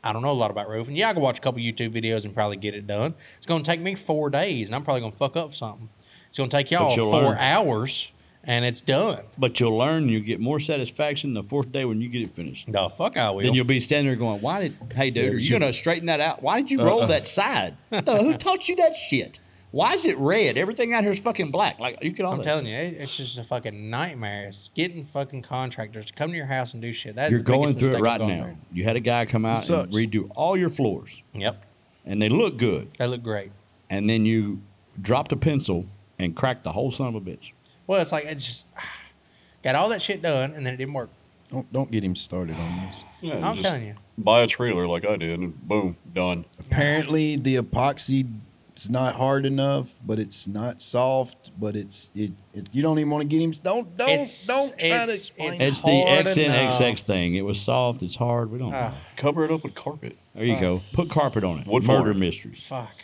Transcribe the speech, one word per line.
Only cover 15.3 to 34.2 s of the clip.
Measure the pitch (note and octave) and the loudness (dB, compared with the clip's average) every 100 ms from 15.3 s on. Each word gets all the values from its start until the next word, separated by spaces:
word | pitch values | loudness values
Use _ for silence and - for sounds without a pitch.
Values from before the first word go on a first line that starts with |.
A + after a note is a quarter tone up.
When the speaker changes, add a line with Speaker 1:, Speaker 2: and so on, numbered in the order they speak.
Speaker 3:
but | A#2+ | 0
Speaker 2:
you | A#2 | 2
Speaker 3:
you | A#2 | 2
Speaker 2:
gonna | C#3 | 2
straighten | A#2 E3 E3+ E3+ | 0 0 0 0
that | D#3 | 2
out? | D#3 C#3 | 0 0
Why | C3+ A3 | 0 0
did | C4+ | 0
you | C4+ | 2
roll | A#2 A3 | 4 4
Speaker 3:
Uh-uh. | - | 4
Speaker 2:
that | D#3 - | 2 2
side? | - G#3 C4 F#2 - _ | 0 0 0 -2 -8 _
The, | G#3 - G#3+ | -2 4 4
who | A#3+ | 4
taught | D#4 F#4+ F#4+ - | 2 2 0 0
you | F4+ | 4
that | E4 D#4+ | 4 2
shit? | - C3+ - - _ - - | -2 0 0 -10 _ -20 -8
Why | C3 G#3 | 2 2
is | F4+ E4+ | 4 0
it | C3+ | 2
red? | C#3 G3+ F3 A#2 | 2 4 4 2
Everything | F#3 A#3 A#3 | 0 0 0
out | A#3 | 2
here | G#3 | 2
is | G3 | 0
fucking | A#3+ A3+ D#3+ | -2 -2 -2
black." | D#3+ F#3+ - | 2 0 0
Like, | A#2+ A#2 | -6 -4
you | D3 | -6
get | F3+ F#3 | -2 -2
all | |
Speaker 1:
I'm | F#3 | -2
Speaker 2:
that | D3+ | 0
Speaker 1:
telling | D3+ B2 | -2 -2
Speaker 2:
stuff. | |
Speaker 1:
you, | A2+ | -4
it, | E3+ E3 | -6 -8
it's | C#3 - | -10 -8
just | B2+ B2 | -8 -10
a | |
fucking | A2+ B2+ A#2 G#2 G#2+ | -6 -6 -6 -10 -6
nightmare. | A#2+ F3 C3+ G#2 G2+ G2+ | -4 -4 -6 -8 -8 -10
It's | F#2+ - | -14 -12
getting | - F3 E3+ | -4 -4 -4
fucking | D3 C#3+ C#3 C3+ | -8 -6 -6 -8
contractors | - B2+ C3 B2 A2 A2 G#2+ | -8 -6 -6 -8 -10 -10 -14
to | |
come | - D#3 | -6 -6
to | F3 | -6
your | C3+ | -4
house | C3 B2 | -4 -4
and | A#2 | -8
do | A#2 | -10
shit. | A2+ - G#2+ | -8 -10 -4
That's | D3 | 2
Speaker 2:
You're | B2 | 2
Speaker 1:
the | A#2+ | 4
biggest | C3 D3 | 4 4
Speaker 2:
going | C3 | 4
through | C3 | 2
it | |
Speaker 1:
mistake | A#2 | 4
Speaker 2:
right | A2+ A2+ | 4 2
Speaker 1:
I'm | G#2+ | 0
going | F2 | -2
Speaker 2:
now. | F2 | -4
Speaker 1:
through. | E2 - | -10 -8
Speaker 2:
You | F2 G2+ | -2 0
had | A2+ | 0
a | |
guy | A#2 A#2+ A#2 | 2 0 2
come | A#2 A2+ | 0 2
out | A2+ G#2 | 0 2
Speaker 3:
It | |
Speaker 2:
and | E3 F#2 | 0 2
Speaker 3:
sucks. | G#2 | 0
Speaker 2:
redo | A2+ G#2+ F#2 - | 2 0 -2 -2
all | D#3+ F#3+ | 0 2
your | F3 | 0
floors. | - B2 F2 - - _ | 2 0 0 -8 -20 _
Speaker 1:
Yep. | - G2+ - - _ _ _ - | -4 -4 -4 -16 _ _ _ -6
Speaker 2:
And | G#2 | 0
they | G#2+ | 4
look | C#3+ A3+ C3 | 4 2 2
good. | A2 D#2+ - - | 2 2 -4 -4
Speaker 1:
They | B2 | -4
look | B2 | -4
great. | A#2 G#2 G2 - _ _ _ | -4 -6 -6 -18 _ _ _
Speaker 2:
And | G2 G#2 | -2 2
then | A2+ | 4